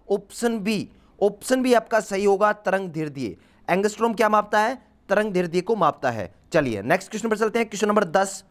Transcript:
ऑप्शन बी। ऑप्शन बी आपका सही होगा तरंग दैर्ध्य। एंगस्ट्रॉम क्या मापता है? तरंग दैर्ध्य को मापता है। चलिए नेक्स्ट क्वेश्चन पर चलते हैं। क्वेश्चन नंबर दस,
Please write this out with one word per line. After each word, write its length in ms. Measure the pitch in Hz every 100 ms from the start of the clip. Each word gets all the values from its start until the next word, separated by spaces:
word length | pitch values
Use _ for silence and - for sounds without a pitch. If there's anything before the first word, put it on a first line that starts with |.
| -
ऑप्शन 520 | 202 - - 233 226
बी। 280 | 196 208 - - _ _
ऑप्शन 420 | 202 202 - 254
बी 120 | 254
आपका 260 | 233 226 220
सही 220 | 214 196 202
होगा 280 | 196 208 208
तरंग 340 | 196 190 190
दैर्ध्य। 460 | 156 156 139 113 80 _ _ -
एंगस्ट्रॉम 460 | 185 208 208 226
क्या 160 | 220 214
मापता 300 | 214 208 214
है? 220 | 214 262 _ _ -
तरंग 240 | 190 214
दैर्ध्य 280 | 180 175 175
को 140 | 175 220
मापता 340 | 160 - 131
है। 220 | 113 90 - _
चलिए 280 | 165 135 107
नेक्स्ट 280 | 107 185 -
क्वेश्चन 180 | 214 226
पर 80 | 214
चलते 220 | 220 226
हैं। 80 | 226
क्वेश्चन 180 | 196 208
नंबर 160 | 208 190
दस, 380 | 185 202 - -